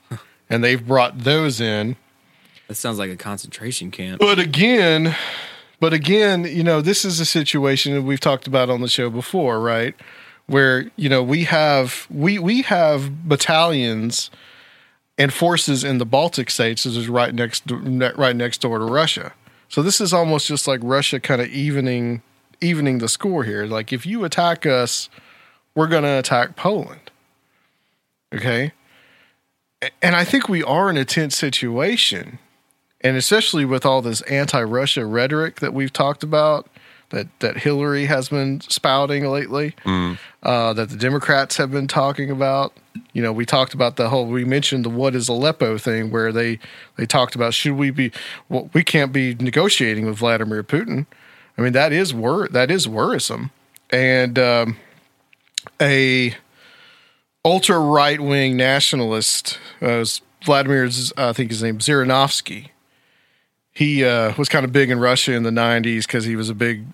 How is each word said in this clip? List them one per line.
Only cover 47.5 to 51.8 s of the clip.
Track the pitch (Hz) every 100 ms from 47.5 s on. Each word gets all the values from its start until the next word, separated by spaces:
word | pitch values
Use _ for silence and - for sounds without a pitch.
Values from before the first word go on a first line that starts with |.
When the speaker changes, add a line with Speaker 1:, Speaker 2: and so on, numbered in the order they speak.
Speaker 1:
should | 117 151
we | 139 139
be, | 131 127 - - - -
well, | - -
we | 160
can't | 175 165 139
be | 135 131 120
negotiating | 127 131 190 - 117 107 110
with | 107
Vladimir | 117 113 110 107
Putin. | 104 151 226 131 147 _ - - - -
I |
mean, | 123
that | 127